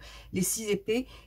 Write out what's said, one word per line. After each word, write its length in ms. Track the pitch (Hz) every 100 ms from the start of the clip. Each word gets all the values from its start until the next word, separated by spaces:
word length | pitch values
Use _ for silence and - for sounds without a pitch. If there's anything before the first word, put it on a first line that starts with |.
| - - -
les 100 | 185
six 260 | 175 - 214
épées. 380 | 202 - 233 254 -